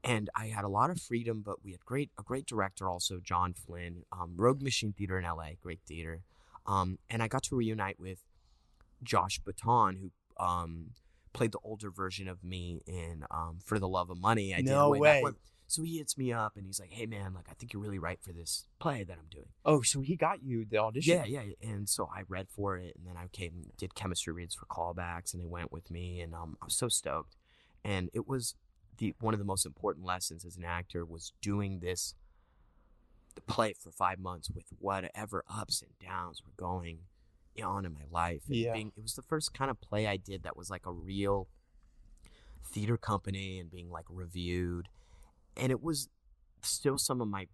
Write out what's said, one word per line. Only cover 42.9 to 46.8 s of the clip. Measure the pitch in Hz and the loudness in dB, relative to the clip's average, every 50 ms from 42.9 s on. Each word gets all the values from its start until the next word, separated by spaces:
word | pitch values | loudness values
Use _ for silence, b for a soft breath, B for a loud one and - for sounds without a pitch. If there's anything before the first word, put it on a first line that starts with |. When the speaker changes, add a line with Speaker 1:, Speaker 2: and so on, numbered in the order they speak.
| 117 | 2
Speaker 1:
company | 113 - - 104 98 - 101 95 98 98 95 92 92 | 2 2 2 0 2 2 -2 -4 -4 -4 -4 -6 -6
and | 87 82 | -8 -10
being, | 87 90 87 87 | -10 -12 -12 -8
like, | 87 82 87 - | -10 -10 -10 -8
reviewed. | 87 90 90 85 87 90 87 87 87 90 90 87 87 87 87 - b b b b b b b b b b _ - - | -8 -8 -8 -6 -4 -2 0 2 2 2 2 2 0 -2 -4 -8 b b b b b b b b b b _ -14 -6
And | - 127 131 | 0 2 2
it | 131 110 | 2 2
was | 131 170 160 139 - - _ _ _ - - _ - _ _ - | 0 -2 -2 -2 -2 -6 _ _ _ -20 -20 _ -20 _ _ -6
still | - - - - | -2 -2 -2 2